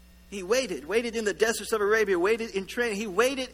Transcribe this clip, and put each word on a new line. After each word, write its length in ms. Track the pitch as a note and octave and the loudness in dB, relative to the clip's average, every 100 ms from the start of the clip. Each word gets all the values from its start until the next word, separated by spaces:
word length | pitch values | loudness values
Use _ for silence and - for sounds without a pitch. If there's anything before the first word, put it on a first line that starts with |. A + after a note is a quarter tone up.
| - - - | -20 -20 -14
He 140 | G3+ | -10
waited, 420 | F3+ B3 A#3+ D#3+ D3 | 0 0 0 -6 -2
waited 300 | A3 A#3+ A3 | -2 0 -2
in 80 | |
the 100 | G#3 | -2
deserts 380 | E3+ A3 A3 G#3 | 2 2 2 -2
of 80 | A3 | 0
Arabia, 400 | G3+ A3 G3+ F3+ | 4 4 4 4
waited 300 | F#3+ A3+ A3+ | 4 2 -2
in 160 | G3 F#3 | -6 -4
training. 320 | - A#3+ G3 | -4 -2 -2
He 100 | A3 | -2
waited 400 | F3+ B3 C4+ B3+ | 2 2 0 -6